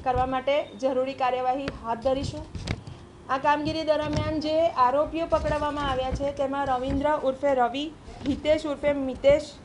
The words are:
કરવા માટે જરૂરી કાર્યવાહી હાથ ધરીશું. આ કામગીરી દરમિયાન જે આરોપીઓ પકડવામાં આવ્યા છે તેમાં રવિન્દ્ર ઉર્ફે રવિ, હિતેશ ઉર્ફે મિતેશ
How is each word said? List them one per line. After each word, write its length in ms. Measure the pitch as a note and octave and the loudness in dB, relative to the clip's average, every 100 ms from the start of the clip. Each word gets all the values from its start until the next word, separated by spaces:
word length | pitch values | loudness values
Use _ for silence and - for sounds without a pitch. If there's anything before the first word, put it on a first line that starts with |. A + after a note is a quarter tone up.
કરવા 220 | C4 B3 B3+ | 0 0 0
માટે 420 | C4 C4+ C#4+ - G3+ | 0 0 0 -2 -4
જરૂરી 340 | C4+ B3+ C4 | 0 0 -2
કાર્યવાહી 500 | C4+ B3+ B3+ B3+ C4+ | -2 -2 0 0 -2
હાથ 340 | C#4 - A3+ A3+ | -4 -8 -6 -2
ધરીશું. 480 | C4 C4 C#4+ D4+ D4+ - - - - - - - - | 0 0 -2 -8 -10 -10 -6 -6 -8 -18 -18 -18 -6
આ 100 | C4+ | 0
કામગીરી 440 | D4 D4+ D4+ D#4+ | 2 2 0 -2
દરમિયાન 580 | D#4 D4+ D4+ D4+ D4+ D#4 | 0 0 2 -2 0 -2
જે 280 | D4+ D#4 E4 | 0 2 2
આરોપીઓ 580 | D4 B3 C#4 D4+ D#4 E4 | 4 4 4 0 -2 0
પકડવામાં 640 | D#4+ D#4 D4 D4 D4 C#4+ | 0 0 -2 -2 -2 -2
આવ્યા 200 | C4 C4 | -2 -2
છે 220 | C4+ C#4 | -2 -4
તેમાં 340 | C#4+ C4+ C#4 C4+ | -2 -2 0 0
રવિન્દ્ર 440 | B3+ C4 C#4 D4 D4+ | 0 0 0 2 2
ઉર્ફે 300 | C4 C4 C#4+ | 0 2 2
રવિ, 380 | C4 B3 C4+ D4+ - - - C#4 | 4 2 0 -6 -10 -18 -8 -4
હિતેશ 380 | B3+ D4+ D#4 D#4 | 0 2 2 2
ઉર્ફે 260 | C#4 D4 | 0 0
મિતેશ 600 | C#4+ C4 B3+ C#4 D4 D4 - | 0 -2 4 6 6 2 -14